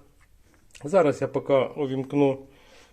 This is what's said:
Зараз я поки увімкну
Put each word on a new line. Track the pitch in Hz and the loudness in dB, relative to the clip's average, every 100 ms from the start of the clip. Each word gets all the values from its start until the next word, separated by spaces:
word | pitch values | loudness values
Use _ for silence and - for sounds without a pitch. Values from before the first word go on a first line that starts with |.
| - _ _ _ _ _ _ - | -20 _ _ _ _ _ _ -16
Зараз | 143 190 151 - | 0 2 2 0
я | 135 | -4
поки | 139 - | -4 0
увімкну | 135 117 - 135 135 131 143 139 131 - - - - - | 2 0 -4 -6 -6 -2 2 2 0 -10 -20 -20 -20 -20